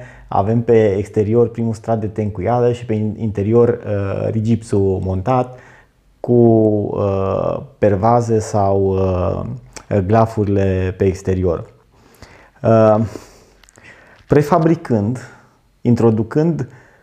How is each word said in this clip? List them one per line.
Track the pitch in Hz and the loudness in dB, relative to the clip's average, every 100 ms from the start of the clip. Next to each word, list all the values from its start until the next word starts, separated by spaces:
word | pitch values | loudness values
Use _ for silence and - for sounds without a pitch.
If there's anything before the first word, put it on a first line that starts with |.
| - - - | -12 -20 -6
Avem | - 101 117 | -2 0 0
pe | 117 117 107 98 | 2 4 4 0
exterior | 104 - 104 117 117 | -4 -2 0 2 0
primul | 117 117 | -2 -6
strat | 110 - 113 | -6 -4 -4
de | 104 | -4
tencuială | 104 107 101 92 120 123 | -6 -6 -4 -2 0 0
și | 120 | -2
pe | 120 | -4
in-, | 110 107 - | -4 -4 -4
interior, | 113 98 101 117 117 | -6 -4 0 2 2
uh, | - 104 104 98 101 104 | 0 -4 -6 -4 -4 -4
rigipsul | 107 110 113 - 104 98 95 | -2 0 -2 -2 -2 0 -2
montat | 95 95 92 131 127 - - - _ _ _ _ | -4 -4 -2 -2 -2 -8 -20 -20 _ _ _ _
cu, | - | 0
uh, | 120 117 113 107 107 101 - 101 98 95 95 85 85 - - | 4 6 6 2 0 -2 -2 -2 -2 -2 -2 -2 -4 -10 -2
pervaze | 104 101 110 120 117 110 | 0 2 2 2 2 -2
sau, | 107 107 98 98 98 95 95 90 90 92 104 127 - - - | 0 -2 0 0 0 0 0 0 -2 -4 -8 -12 -16 -18 -4
uh, | 107 92 | -2 2
glafurile | 110 110 - 101 98 98 95 92 90 | 2 2 0 0 0 0 0 -2 0
pe | |
exterior. | 98 92 - 92 90 82 - _ _ _ _ _ - - _ _ | -2 -2 -2 -2 0 -2 -6 _ _ _ _ _ -20 -20 _ _
Uh, | 113 113 110 107 113 - - _ _ _ _ - - - _ _ - | 2 4 4 4 0 -8 -20 _ _ _ _ -20 -20 -20 _ _ 0
prefabricând, | 143 147 175 160 165 - 117 101 127 - - _ _ _ _ | 0 2 2 2 0 0 -2 0 -4 -10 -20 _ _ _ _
introducând | 120 117 113 110 110 151 160 151 131 - _ _ | 0 4 4 2 -2 0 0 -2 -6 -12 _ _